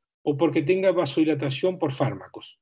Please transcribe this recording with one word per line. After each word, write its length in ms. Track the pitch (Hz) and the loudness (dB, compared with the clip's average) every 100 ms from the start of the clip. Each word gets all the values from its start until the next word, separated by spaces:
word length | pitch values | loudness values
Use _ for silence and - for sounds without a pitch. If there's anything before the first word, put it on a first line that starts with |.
| _ _ | _ _
o 140 | - 143 | -4 0
porque 260 | 165 147 | 2 2
tenga 280 | 147 190 190 | 0 2 2
vasodilatación 840 | 175 151 - 156 147 147 135 185 180 | 2 0 2 2 2 -2 -2 -2 -2
por 160 | 151 | -4
fármacos. 640 | 131 123 98 - - - - | -2 -2 -4 -12 -18 -20 -20